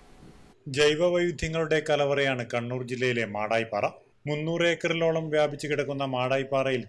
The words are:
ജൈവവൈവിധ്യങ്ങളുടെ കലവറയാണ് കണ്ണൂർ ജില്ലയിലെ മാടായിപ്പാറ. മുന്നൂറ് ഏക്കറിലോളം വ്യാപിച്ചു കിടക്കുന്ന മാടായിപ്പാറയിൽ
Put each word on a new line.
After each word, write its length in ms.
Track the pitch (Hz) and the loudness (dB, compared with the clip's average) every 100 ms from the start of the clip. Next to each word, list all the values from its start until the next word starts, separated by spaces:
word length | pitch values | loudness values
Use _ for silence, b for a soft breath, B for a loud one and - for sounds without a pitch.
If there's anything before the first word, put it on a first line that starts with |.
| - - - - - - - | -20 -20 -20 -20 -20 -18 -4
ജൈവവൈവിധ്യങ്ങളുടെ 1120 | 131 147 151 175 175 175 170 165 160 156 156 151 | 4 4 6 4 4 0 -2 -4 -2 2 0 2
കലവറയാണ് 560 | 147 143 139 139 127 117 | 2 2 2 2 0 -2
കണ്ണൂർ 280 | 120 120 127 | -4 -4 -6
ജില്ലയിലെ 420 | 120 123 127 117 | -6 -2 0 0
മാടായിപ്പാറ. 640 | 110 101 107 113 113 104 127 - - _ 143 | -2 -2 0 0 0 -2 -2 -4 -20 _ -8
മുന്നൂറ് 340 | 151 156 170 | -4 -2 0
ഏക്കറിലോളം 680 | 170 165 170 165 165 160 160 | 0 0 -2 0 0 0 0
വ്യാപിച്ചു 360 | 151 151 147 147 | 2 2 0 -4
കിടക്കുന്ന 380 | 143 139 139 | -2 -2 -4
മാടായിപ്പാറയിൽ 800 | 139 127 127 135 135 135 131 127 | -4 -2 0 0 0 0 0 -2